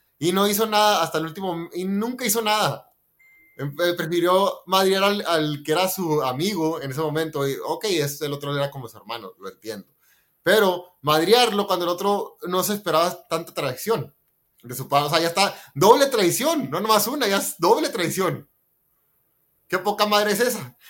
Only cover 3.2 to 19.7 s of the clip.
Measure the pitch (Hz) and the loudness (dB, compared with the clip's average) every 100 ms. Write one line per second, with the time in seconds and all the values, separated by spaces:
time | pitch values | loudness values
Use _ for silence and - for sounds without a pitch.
3.2 | _ _ _ - 143 143 175 175 160 170 | _ _ _ -12 -10 -2 0 0 -2 0
4.2 | 175 185 196 - - 190 190 190 196 202 | 2 2 2 -2 0 2 4 4 2 0
5.2 | 180 165 151 143 147 156 185 185 175 151 | 0 0 0 -4 -2 0 0 -2 -2 0
6.2 | 131 127 185 196 156 160 135 131 156 151 | -2 -2 -4 -2 -2 -4 -6 -6 -4 -2
7.2 | 160 151 139 120 - 165 214 175 143 143 | -4 -2 -4 -4 -6 -6 -2 -2 -2 -4
8.2 | 147 143 143 143 143 139 117 107 95 117 | -6 -6 -6 -4 -4 -6 -14 -16 -12 -12
9.2 | 98 90 95 95 107 104 - _ _ _ | -12 -14 -16 -12 -12 -12 -12 _ _ _
10.2 | _ _ - 214 202 175 - _ 139 156 | _ _ 2 4 4 0 -6 _ 0 2
11.2 | 165 240 240 202 202 180 175 175 196 202 | 4 4 4 0 0 -2 -2 -2 0 -2
12.2 | - - 170 185 180 208 190 156 175 185 | -4 -10 -4 -2 -2 -4 0 0 0 -2
13.2 | - 165 165 - 143 127 - 220 123 _ | -6 -6 -6 -6 -6 -6 -2 -2 -4 _
14.2 | _ _ _ _ 120 123 127 139 147 165 | _ _ _ _ -14 -12 0 0 2 2
15.2 | 165 170 196 - - - 185 277 277 247 | 2 2 0 -2 -10 4 8 8 6 4
16.2 | 180 143 277 330 - 156 214 214 208 294 | 2 2 0 0 -2 -2 2 2 2 -2
17.2 | 226 196 - - 170 254 302 254 165 156 | 0 0 -2 0 2 4 2 -2 -2 -2
18.2 | 185 131 - _ _ _ _ _ _ _ | -2 -4 -10 _ _ _ _ _ _ _
19.2 | _ _ _ _ _ | _ _ _ _ _